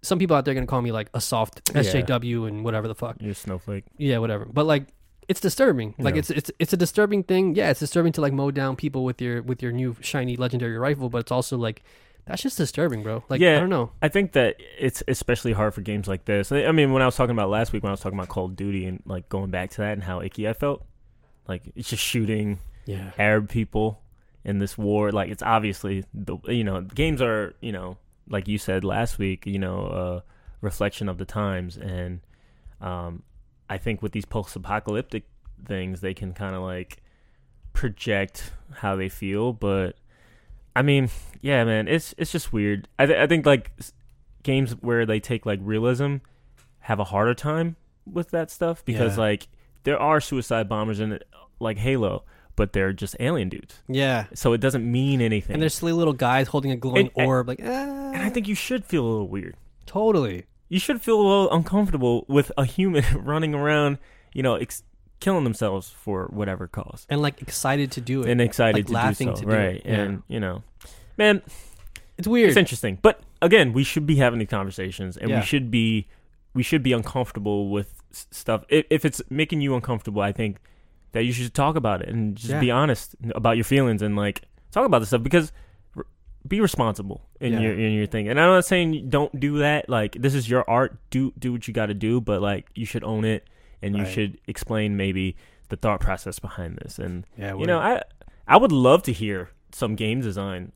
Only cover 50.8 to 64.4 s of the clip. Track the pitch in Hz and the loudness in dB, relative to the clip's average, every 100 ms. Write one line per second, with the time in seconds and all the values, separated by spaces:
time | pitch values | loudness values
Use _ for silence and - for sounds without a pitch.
50.8 | 107 104 107 104 - - - - 113 101 | -2 -2 -4 -6 -10 -20 -20 -8 -6 -2
51.8 | 117 135 104 95 - - _ - 104 101 | 0 0 0 -2 -10 -20 _ -2 0 2
52.8 | 95 95 101 - 123 165 92 - - - | 0 -2 -8 -4 -2 0 -2 -6 -14 -20
53.8 | - 131 135 123 104 - 123 117 135 131 | -6 0 0 0 -4 -2 2 4 2 0
54.8 | 117 120 139 135 117 107 - 151 160 - | 0 0 2 2 2 0 -2 0 0 0
55.8 | 170 165 160 131 123 127 131 147 139 127 | -2 2 2 2 2 2 2 0 -2 -2
56.8 | 131 180 - - 131 131 123 127 - 262 | 0 2 2 2 2 2 0 -6 -6 -6
57.8 | 277 277 277 269 196 247 202 208 - 254 | -6 -6 -6 -4 -2 -2 -2 -4 -2 -4
58.8 | - 165 117 110 95 98 85 - - _ | -2 0 0 -2 -2 -6 -8 -14 -20 _
59.8 | - 196 220 196 123 90 - _ _ 185 | -6 0 4 4 2 -4 -12 _ _ -2
60.8 | - 247 - 220 202 196 185 165 160 196 | 0 -2 2 4 6 6 4 2 2 2
61.8 | 202 151 123 120 - 139 139 - 131 - | 2 2 2 2 4 2 4 0 0 2
62.8 | 190 156 123 123 101 151 160 147 147 151 | 2 4 4 2 0 -2 0 0 2 2
63.8 | 147 143 - - _ - | 2 0 -8 -20 _ -2